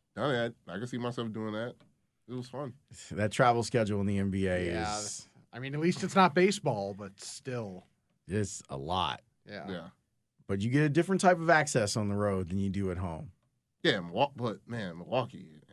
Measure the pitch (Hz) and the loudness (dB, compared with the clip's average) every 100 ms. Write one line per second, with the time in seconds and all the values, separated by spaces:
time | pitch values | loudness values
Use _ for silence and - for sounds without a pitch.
0 | _ - 131 123 117 - - 90 123 123 | _ -6 -2 0 -2 -6 -10 -8 -6 -4
1 | 120 120 117 107 110 107 120 - _ _ | -4 -4 -6 -4 -6 -4 -6 -10 _ _
2 | _ _ - 123 123 123 143 - _ - | _ _ -12 -10 -10 -10 -10 -12 _ -20
3 | - - 107 - 127 120 113 123 107 104 | -10 -2 0 4 6 6 2 2 2 0
4 | 98 101 98 95 95 90 90 95 107 107 | 0 0 0 0 2 0 0 -2 -2 -4
5 | 104 - - _ _ 117 131 147 165 180 | -6 -10 -14 _ _ -12 -6 0 0 0
6 | 190 196 185 180 185 202 151 110 98 98 | 2 6 6 6 4 4 -2 -2 -4 -6
7 | 101 - - - - 123 107 92 - _ | -12 -14 -16 -14 -8 -6 -6 -10 -16 _
8 | _ _ - 107 98 - - 69 71 92 | _ _ -4 -2 -2 -4 -10 -8 -2 0
9 | 82 60 - _ - 101 80 90 80 - | 0 -2 -10 _ -16 -12 -10 -10 -12 -20
10 | _ _ _ _ - 98 110 135 151 147 | _ _ _ _ -6 -2 2 4 4 4
11 | 175 190 190 180 165 160 151 135 104 120 | 2 4 6 6 6 4 4 2 2 0
12 | 104 101 104 98 85 95 98 95 95 87 | 0 2 2 0 0 -2 0 0 -2 -2
13 | 92 80 82 - _ _ _ _ 170 110 | -4 -6 -10 -16 _ _ _ _ 0 0
14 | 87 87 139 - 120 98 - 117 95 85 | 0 0 0 0 -4 -6 -8 -8 -8 -10
15 | 85 123 123 80 78 76 - | -4 -2 -2 -6 -18 -20 -20